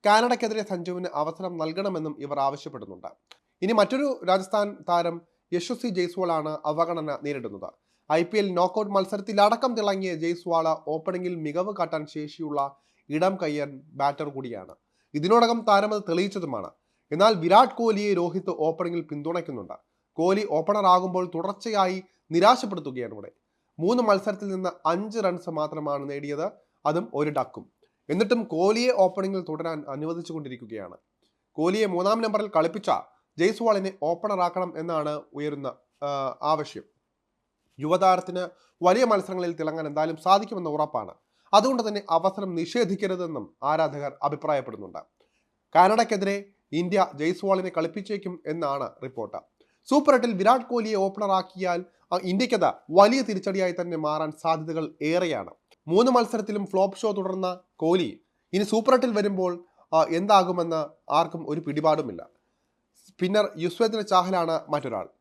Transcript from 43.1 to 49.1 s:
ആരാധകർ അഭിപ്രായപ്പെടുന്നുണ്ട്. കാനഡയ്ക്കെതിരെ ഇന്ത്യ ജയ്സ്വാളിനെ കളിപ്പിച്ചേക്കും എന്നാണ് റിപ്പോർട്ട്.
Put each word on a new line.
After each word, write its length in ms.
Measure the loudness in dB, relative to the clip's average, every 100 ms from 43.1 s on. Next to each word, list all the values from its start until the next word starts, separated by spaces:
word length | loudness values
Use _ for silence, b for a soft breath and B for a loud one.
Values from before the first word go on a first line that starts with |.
| -4 -4 -6 -10 _
ആരാധകർ 540 | -2 2 0 -2 -8 -4
അഭിപ്രായപ്പെടുന്നുണ്ട്. 760 | -4 -2 -2 -2 -2 -12 -14 -14 -18 _ _ _ _ _ _ 6
കാനഡയ്ക്കെതിരെ 720 | 8 6 2 0 0 -4 -8 _ _
ഇന്ത്യ 360 | -4 0 2 2 0
ജയ്സ്വാളിനെ 560 | -2 -2 0 0 0 -2
കളിപ്പിച്ചേക്കും 640 | -4 -6 -8 -8 -8 -10 -8
എന്നാണ് 420 | -4 -4 -4 -6 -10
റിപ്പോർട്ട്. 340 | -12